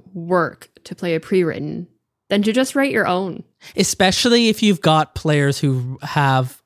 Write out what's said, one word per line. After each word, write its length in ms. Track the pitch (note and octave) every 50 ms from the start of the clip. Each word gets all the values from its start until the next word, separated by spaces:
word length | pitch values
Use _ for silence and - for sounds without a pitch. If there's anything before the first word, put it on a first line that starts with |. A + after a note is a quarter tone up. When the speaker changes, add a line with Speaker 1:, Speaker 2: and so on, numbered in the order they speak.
| - F#3 F#3+
Speaker 1:
work 560 | F3 E3 E3+ F#3 F3 D#3+ B2+ - - - - _ - -
to 100 | - F#3
play 200 | - F#3+ F3 E3
a 40 | E3
pre-written 680 | - - G3+ F#3 F3 D#3+ - - D3 D3+ - E3+ F3 - _ _ _ _ _ _ _ -
than 120 | G3+ G#3 G3
to 100 | A3 G#3+
just 220 | B3+ C4+ - -
write 160 | C#4 C#4 C#4
your 140 | C4 A3 F#3+
own. 360 | - F3+ F3+ G3 F3+ - - - _ _ _ - - -
Speaker 2:
Especially 720 | - F#3 - - - F#3 F#3+ F#3 - - A#3+ A#3+ A#3+ A#3 A3
if 140 | A3 - A3
you've 180 | G#3 F#3+ -
got 340 | - D#3+ D#3 D#3 D3+ - -
players 440 | - - D#3 D3+ D3 C#3 C#3+ C3+ -
who 400 | D#3 C#3 C3 B2+ B2 B2+ C3 -
have 600 | - - - D#3 C#3+ C3+ C3 C3 B2+ B2+ - - _